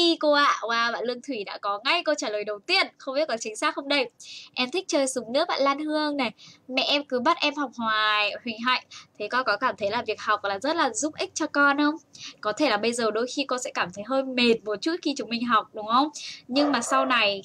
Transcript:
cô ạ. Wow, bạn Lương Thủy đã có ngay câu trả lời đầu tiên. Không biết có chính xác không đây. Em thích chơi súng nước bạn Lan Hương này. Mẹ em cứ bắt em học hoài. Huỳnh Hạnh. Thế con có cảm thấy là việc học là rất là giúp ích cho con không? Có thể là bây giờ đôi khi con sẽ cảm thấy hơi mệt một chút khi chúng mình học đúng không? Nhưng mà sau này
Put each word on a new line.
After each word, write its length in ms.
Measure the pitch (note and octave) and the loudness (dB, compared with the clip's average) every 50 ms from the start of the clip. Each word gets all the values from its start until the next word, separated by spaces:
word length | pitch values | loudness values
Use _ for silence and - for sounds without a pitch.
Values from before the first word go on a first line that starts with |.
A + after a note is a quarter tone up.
| F4 E4+ E4 D#4+ | 6 4 4 4
cô 120 | - D4+ | 4 4
ạ. 240 | D4 C#4+ C#4+ C#4 - - | 6 6 6 4 4 2
Wow, 320 | G3 A3 A#3 A#3 A#3 A#3 A#3 | 0 -2 0 0 0 0 0
bạn 100 | F3+ G#3 | -2 -4
Lương 180 | A#3+ B3 B3 | -4 -4 -6
Thủy 220 | - - C4+ G#3+ G3 | -6 -8 -6 -6 -6
đã 140 | F#3+ - | -8 -8
có 220 | - - G#3 G3+ G3+ A3+ | -6 -4 -4 -2 -2 0
ngay 200 | C4 D#4+ F4 E4+ | 0 0 2 2
câu 120 | D#4+ D4 | 0 0
trả 140 | D4 D4 A#3 | 0 -2 -4
lời 140 | G#3 G#3 G#3 | -4 -4 -4
đầu 160 | G#3 G#3 G#3 | -4 -6 -6
tiên. 280 | - - F4+ F#4+ F4+ C4 - | -2 0 2 2 2 0 -4
Không 180 | - - C4+ C4 | -12 -10 -4 -2
biết 120 | C#4 D#4+ | -2 -2
có 100 | D4+ A#3 A3+ | -2 -2 -4
chính 160 | - A3+ G#3+ | -6 -8 -6
xác 200 | - D4+ D4+ D#4+ | -2 -2 -2 -2
không 120 | E4 C#4 | -2 -2
đây. 220 | C#4 C#4+ C#4+ B3 - _ - - - - - - - - | 0 0 0 0 -2 _ -16 -20 -18 -18 -18 -18 -10 -6
Em 180 | - B3+ B3+ | -4 -4 -2
thích 140 | C4 F#4 F#4 | -2 -4 -2
chơi 200 | - - D4 C4+ | 0 2 2 2
súng 260 | C4 - B3+ A3+ A3+ A#3+ | 0 -2 -4 -4 -2 0
nước 140 | C#4+ E4 | 0 0
bạn 140 | F4 - - | 0 0 0
Lan 180 | C4+ C#4 C#4 C#4+ | 2 2 0 0
Hương 380 | D#4 D#4 D4+ D4+ D4+ D4+ D4 | -2 -2 -2 0 0 0 -2
này. 140 | C#4+ B3+ A3 - - - - - _ _ | -2 -2 -4 -4 -8 -18 -20 -20 _ _
Mẹ 160 | - B3+ B3+ B3+ | -6 -2 -2 0
em 200 | - C4+ D4 C#4+ | 2 0 0 0
cứ 160 | - B3+ B3 | -2 -2 0
bắt 180 | A#3 D#4 E4+ E4+ | 2 2 2 2
em 140 | - D4 C#4+ | 0 -2 -2
học 160 | D4 D4 B3+ A3+ | -2 -4 -6 -6
hoài. 560 | - A#3 A3 A3 G#3+ G#3+ G#3+ G#3+ G#3+ G#3 G3+ - - - | -4 -2 0 0 2 2 2 2 2 2 0 -2 -6 -8
Huỳnh 160 | A#3+ A3 G#3+ A#3 | -8 -8 -4 0
Hạnh. 180 | B3+ B3+ B3 - - - - - _ _ - | 0 0 0 -2 -8 -20 -20 -20 _ _ -8
Thế 80 | G#3 | -6
con 160 | G#3 - B3 B3+ | -2 -2 0 2
có 120 | A3+ G3+ | 2 0
cảm 180 | G3+ C4+ B3 G#3 | 2 0 -2 -2
thấy 140 | - G#3+ G3+ | -2 -2 -2
là 120 | G#3 A#3+ A3+ | -2 -2 -2
việc 140 | G#3+ G#3 - | -4 -4 -2
học 220 | - A3+ G#3+ G#3 - | 0 0 0 0 0
là 160 | G3+ G3 G3 | -2 -4 -2
rất 160 | G3 C#4+ E4 | -2 0 0
là 180 | E4+ D#4 C4 A3 | 2 0 0 0
giúp 200 | - A#3 D#4 D4+ | -2 -2 -2 -2
ích 160 | - F#4 F#4 - | -4 -6 -6 -4
cho 140 | - D#4+ | -4 -4
con 300 | D4+ - C#4+ C#4+ C#4+ C#4 | 0 2 4 4 6 6
không? 180 | C#4+ D4 D4 D#4 - - _ - - - - - _ | 4 2 2 0 -2 -6 _ -20 -18 -18 -18 -12 _
Có 100 | - G#3 | -4 -2
thể 180 | G#3+ - D4+ C4+ | 0 2 2 2
là 80 | G#3+ | 2
bây 160 | G#3 A3 A#3 A#3+ | 2 2 0 0
giờ 180 | A#3 A#3 A3 | 0 0 0
đôi 160 | G#3 A3 A#3+ B3+ - | 0 0 -2 -2 -2
khi 100 | D4 C#4 | -4 -2
con 140 | - B3+ B3 | -2 -2 -4
sẽ 120 | - - - | -4 -4 -4
cảm 160 | B3+ G3+ F3 F3 | -4 -4 -4 -6
thấy 100 | G3+ G#3 | -10 -6
hơi 160 | A3+ C4 C4+ C4+ | -2 -2 -2 -2
mệt 320 | C4 B3+ B3 - A#3+ A3+ A3+ - | -2 0 2 4 4 4 2 0
một 120 | G#3+ G#3 G3+ | -4 -4 -4
chút 140 | - E4 E4 F4 | -2 -4 -4 -2
khi 120 | - D4+ C#4 | -2 -4 -4
chúng 120 | - A#3 G#3+ | -4 -4 -6
mình 160 | A#3 A3+ B3 | -6 -4 -2
học 220 | A#3+ A#3 G#3+ G#3 - - | 2 2 0 0 -2 -8
đúng 140 | A3 G#3 | -10 -4
không? 220 | G#3+ A3+ B3+ D4 D4+ - - - - - - - | 0 2 2 2 2 -2 -8 -14 -14 -16 -16 -10
Nhưng 240 | - A#3+ C#4 D4 D4 | -2 0 2 2 2
mà 100 | C#4 A#3+ | 2 0
sau 240 | A#3+ - C#4 C4 C4 | 0 0 0 0 2
này 360 | C4 B3 A#3 G#3+ G3+ G3+ G3 F#3+ | 2 2 2 2 2 0 -2 -6